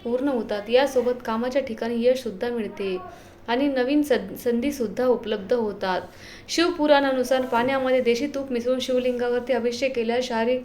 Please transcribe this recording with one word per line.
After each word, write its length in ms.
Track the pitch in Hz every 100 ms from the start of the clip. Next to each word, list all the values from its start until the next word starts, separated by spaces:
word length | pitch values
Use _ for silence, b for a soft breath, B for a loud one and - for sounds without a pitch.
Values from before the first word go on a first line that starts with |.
पूर्ण 240 | 240 254 285
होतात. 420 | 247 - 208 202
यासोबत 520 | 247 269 262 240 247 -
कामाच्या 360 | 226 247 262
ठिकाणी 440 | 262 220 226 233 240
यश 160 | 254
सुद्धा 260 | 233 190 240
मिळते 500 | 240 208 - 196 180 - B B B -
आणि 200 | 240 285
नवीन 340 | 262 247 294
सं-, 320 | 294 226 190
संधी 380 | - 247 233 277
सुद्धा 340 | 285 220 220 254
उपलब्ध 460 | 240 208 214 190
होतात. 480 | 240 214 190 190 180 - B B B B
शिवपुराणानुसार 960 | - 349 349 302 285 277 262 254 262
पाण्यामध्ये 580 | 254 233 247 269 254 254
देशी 260 | 233 233 285
तूप 260 | 269 269
मिसळून 260 | 240 240 254
शिवलिंगावरती 760 | 247 254 247 247 247 247 240
अभिषेक 440 | 247 233 233 269 262
केल्यास 280 | 226 240
शारीरिक 400 | 247 226 226 254